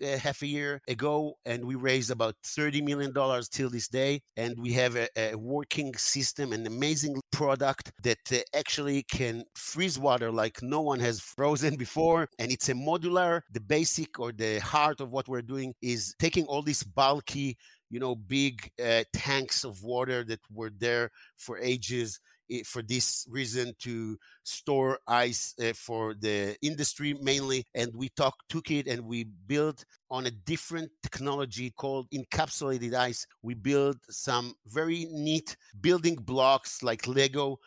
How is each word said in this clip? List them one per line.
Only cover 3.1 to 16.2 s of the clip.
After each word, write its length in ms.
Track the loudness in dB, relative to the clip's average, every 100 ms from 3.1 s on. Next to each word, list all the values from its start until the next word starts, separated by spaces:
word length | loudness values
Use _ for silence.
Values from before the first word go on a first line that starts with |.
dollars 360 | 2 2 0 -2
till 220 | -2 -2
this 180 | -2 -2
day. 340 | 0 2 0 -4 -4
And 220 | -4 -2
we 140 | 0
have 220 | 4 4 2
a, 120 | -2 0
a 180 | -2 -2
working 580 | -4 -4 -4 -4 -4
system, 580 | -2 0 2 0 -2 -2
an 140 | -2 -4
amazing 540 | 0 0 2 0 -4 -4
product 600 | 0 2 2 2 0 -6 -4
that, 160 | 0 0 0
uh, 60 | 0 0
actually 500 | -2 -2 -2 0 0
can 400 | -2 -2 -2 -4 -8
freeze 440 | -6 -4 0 0 2
water 320 | 2 2 2
like 320 | 0 0 -2
no 180 | -2 0
one 180 | 2 2
has 200 | 2 0
frozen 560 | -4 0 2 4 2 0
<laughs> 80 |
before. 180 | -2 2 4 4 2 -4
And 120 | -4
it's 180 | 0 0
a 60 |
modular, 680 | 0 0 0 2 4 4 2 -2
the 80 | -8
basic 580 | 0 2 2 0 -2 -6
or 140 | -6
the 260 | -2 0 0
heart 400 | 2 4 4 2
of 120 | -4
what 160 | -4 -4
we're 140 | -4
doing 320 | -4 -6 -6 -4
is 320 | -2 -2 -2
taking 280 | 0